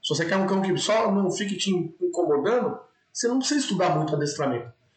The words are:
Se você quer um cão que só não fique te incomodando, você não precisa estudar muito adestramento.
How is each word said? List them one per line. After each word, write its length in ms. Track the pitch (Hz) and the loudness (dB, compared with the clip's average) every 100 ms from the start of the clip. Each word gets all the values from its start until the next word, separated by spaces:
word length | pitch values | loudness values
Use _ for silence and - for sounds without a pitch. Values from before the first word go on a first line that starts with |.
Se 120 | - | -4
você 120 | 147 165 | -4 0
quer 100 | 196 | 0
um 100 | 190 | 0
cão 140 | 196 | 0
que 160 | 190 151 | 0 0
só 340 | - 220 220 | 2 2 2
não 200 | 196 185 | 2 2
fique 260 | 170 202 - | 0 -4 -2
te 140 | 196 180 165 - | 0 0 -2 -2
incomodando, 760 | 180 - 156 143 202 247 220 - - _ _ | -4 0 2 2 2 2 0 -4 -14 _ _
você 160 | - 240 | -4 0
não 120 | 262 | 0
precisa 220 | 254 294 | 0 0
estudar 360 | - 185 175 151 | 0 0 2 2
muito 180 | 156 | 0
adestramento. 560 | 151 147 - 139 120 120 - _ | 0 -2 -2 -2 -2 -6 -18 _